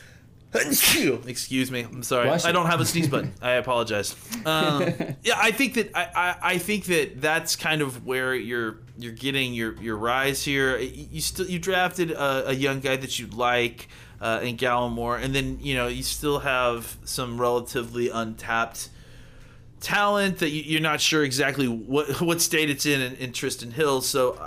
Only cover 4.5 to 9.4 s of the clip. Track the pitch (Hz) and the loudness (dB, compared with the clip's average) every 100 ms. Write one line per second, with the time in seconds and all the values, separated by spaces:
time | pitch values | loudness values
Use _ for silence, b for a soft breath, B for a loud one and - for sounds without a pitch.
4.5 | 156 156 143 151 165 - 139 - 214 220 | 2 2 2 2 0 -4 -4 0 2 2
5.5 | 220 269 233 208 175 175 - 180 175 175 | 4 2 2 0 -2 -2 0 0 0 0
6.5 | 180 175 208 185 170 135 127 151 160 165 | 0 0 -2 0 0 0 0 0 0 0
7.5 | - 165 156 139 123 117 131 131 127 110 | -2 0 0 0 -4 -4 -2 0 -2 -2
8.5 | 120 113 113 - - 120 113 135 135 | -2 -4 -6 -14 -12 -12 -6 -2 0